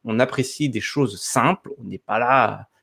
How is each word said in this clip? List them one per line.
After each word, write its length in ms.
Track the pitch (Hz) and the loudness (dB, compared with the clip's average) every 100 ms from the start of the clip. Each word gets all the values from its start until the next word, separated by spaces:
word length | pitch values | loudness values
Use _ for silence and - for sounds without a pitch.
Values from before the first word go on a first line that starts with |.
on 140 | 117 110 | -4 0
apprécie 480 | 131 - 123 - 147 | 2 0 -4 -2 -2
des 100 | 110 | -2
choses 400 | - 147 123 98 | -4 0 0 -2
simples, 500 | - 127 131 190 - - | -2 2 2 2 -6 -14
on 60 | |
n'est 140 | 98 95 | -12 -12
pas 200 | - 107 | -4 0
là, 500 | 120 135 107 104 - _ | 4 4 4 0 -12 _